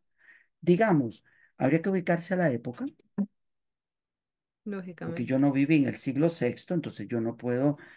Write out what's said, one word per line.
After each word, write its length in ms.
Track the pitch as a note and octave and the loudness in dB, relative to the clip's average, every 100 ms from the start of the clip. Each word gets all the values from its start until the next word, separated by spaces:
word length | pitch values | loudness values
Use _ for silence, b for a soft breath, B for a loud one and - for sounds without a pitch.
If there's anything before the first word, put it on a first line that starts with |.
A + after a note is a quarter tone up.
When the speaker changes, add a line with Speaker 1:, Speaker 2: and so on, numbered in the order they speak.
| _ b b b b _ | _ b b b b _
Speaker 1:
digamos, 640 | E3 F3 A3 D#3+ A#2 - b b b - | 2 4 4 2 0 -6 b b b -2
habría 240 | C3 D#3+ | 2 2
que 80 | G3 | 2
ubicarse 440 | F#3+ F3+ E3+ E3+ | -2 0 -2 0
a 20 | F#3 | 0
la 140 | E3 | 0
época. 340 | A#2+ B2+ - C#4 - _ - G3+ _ _ _ _ _ _ _ _ _ _ _ _ _ | 0 -6 -8 -10 -10 _ -8 -8 _ _ _ _ _ _ _ _ _ _ _ _ _
Speaker 2:
Lógicamente. 580 | G#3+ G3 F3+ E3 E3+ E3 | -10 -10 -10 -12 -8 -6
Speaker 1:
Porque 20 | |
yo 140 | A#2 C3 | -2 2
no 140 | C#3 | 2
viví 240 | C3+ C#3 D#3 | 2 4 4
en 100 | B2+ | 2
el 80 | G#2+ | 0
siglo 320 | C#3 B2+ E3 | -2 0 0
sexto, 460 | - B2 - - | 2 -2 -2 -4
entonces 340 | F3 A#2+ - G2+ | -4 -4 -10 -6
yo 120 | A#2 | -4
no 160 | A2+ A#2 | -4 -6
puedo 420 | B2 B2 C#3+ C#3+ B | -4 0 0 -2 B